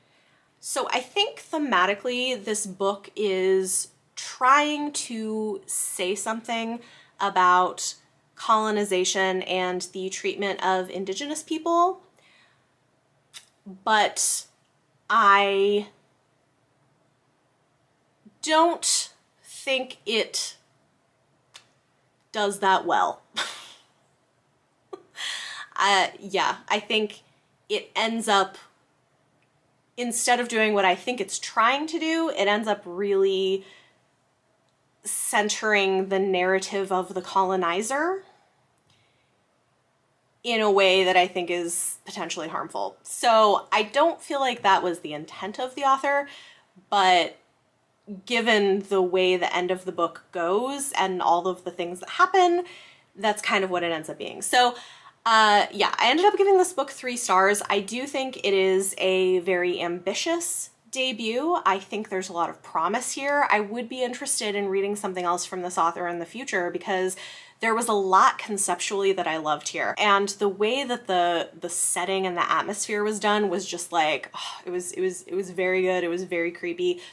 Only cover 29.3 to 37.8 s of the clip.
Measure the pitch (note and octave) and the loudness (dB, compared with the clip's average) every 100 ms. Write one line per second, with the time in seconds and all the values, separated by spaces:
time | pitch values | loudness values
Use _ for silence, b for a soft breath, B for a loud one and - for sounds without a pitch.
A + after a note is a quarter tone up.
29.3 | _ _ _ _ _ _ - A#3+ - - | _ _ _ _ _ _ -8 -6 -2 2
30.3 | A#3+ A#3+ A3+ G#3+ G3+ F#3+ F#3 - A#3+ F#3+ | 2 2 0 2 4 4 2 -2 -4 -4
31.3 | - - - A3+ C#4 D#4 D#4+ D#4+ E4 D#4+ | -8 -6 2 2 2 -2 -4 -2 -2 -2
32.3 | - G3+ G#3 G#3+ G#3 F3+ F3 G3+ G3 G3 | 0 0 2 0 -4 -4 -4 0 2 2
33.3 | F#3+ F#3+ F#3+ F#3+ B B B B _ _ | 2 0 -2 -6 B B B B _ _
34.3 | _ _ _ _ _ _ _ - - - | _ _ _ _ _ _ _ -8 -4 0
35.3 | A3+ G#3 - A3 G#3 F#3+ F#3+ F#3+ F#3+ G3 | 0 0 -2 0 2 2 0 0 0 2
36.3 | F#3 F#3 F#3+ F#3+ G3+ F#3+ F#3 F#3 F#3 F3+ | 2 2 2 0 -4 -2 -2 -2 -6 -2
37.3 | F#3+ F#3 F#3+ E3+ F3+ | 0 2 2 0 0